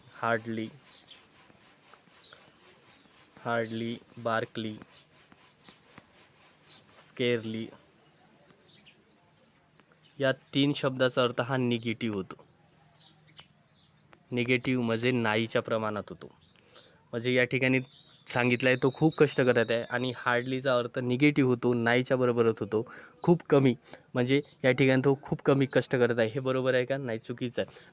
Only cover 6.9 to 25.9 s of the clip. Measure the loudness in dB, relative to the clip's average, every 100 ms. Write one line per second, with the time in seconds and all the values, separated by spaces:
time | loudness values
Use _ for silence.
6.9 | -20 -14 -4 -2 -2 -4 -8 -10 -14 _
7.9 | _ _ _ _ _ _ _ -20 -20 -20
8.9 | -20 _ _ _ _ _ _ _ _ _
9.9 | _ _ -2 0 0 _ 0 0 0 -2
10.9 | 0 0 2 0 0 -2 -2 0 -2 -4
11.9 | -4 -4 -4 -6 -12 -20 _ _ _ _
12.9 | _ -20 _ _ -20 -20 _ _ _ _
13.9 | _ _ -20 -8 -4 0 0 0 -2 0
14.9 | 0 0 0 0 0 0 -2 -2 -4 -4
15.9 | -6 -10 -14 -18 _ -20 _ _ -20 -20
16.9 | _ _ -6 0 0 0 0 2 0 -2
17.9 | -12 -20 -18 -6 0 2 2 2 2 0
18.9 | 2 2 4 2 4 2 2 2 0 -2
19.9 | -4 -4 -4 -2 -2 -2 -4 -2 -2 -2
20.9 | -4 -2 2 2 4 2 2 0 0 2
21.9 | 2 2 0 2 2 2 0 -2 -4 -4
22.9 | -10 -20 -4 0 2 4 4 4 2 -6
23.9 | -20 _ -4 0 0 -2 _ 0 4 4
24.9 | 4 2 0 -2 -4 2 2 2 0 0